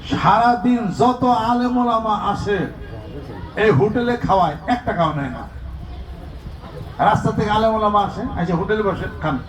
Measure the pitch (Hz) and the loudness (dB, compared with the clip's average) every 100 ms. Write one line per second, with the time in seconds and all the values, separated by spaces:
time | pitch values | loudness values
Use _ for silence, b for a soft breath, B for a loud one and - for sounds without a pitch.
0 | - 131 165 214 240 240 247 240 214 - | -4 0 4 4 4 4 2 0 0 2
1 | 247 247 254 233 226 240 247 247 240 226 | 2 4 2 2 2 2 2 2 2 0
2 | 220 208 190 202 202 196 147 - - - | 0 -2 0 -2 0 -2 -2 -8 -12 -12
3 | - 143 - - - - 214 - 208 220 | -12 -12 -12 -12 -10 2 4 6 4 2
4 | 240 240 - 190 165 147 - 240 - 170 | 0 0 2 4 4 0 -2 -2 0 0
5 | 165 151 135 120 - - - - - - | 0 0 -6 -6 -10 -12 -12 -12 -12 -12
6 | - - - - - - - - - - | -12 -12 -12 -12 -12 -14 -14 -14 -12 0
7 | 180 220 226 220 208 208 220 220 214 208 | 4 4 2 0 0 2 4 2 2 2
8 | 196 175 247 - 170 170 196 214 202 156 | 0 -2 -6 -4 -2 0 0 0 0 -2
9 | 139 - 160 131 | -6 -4 -4 -4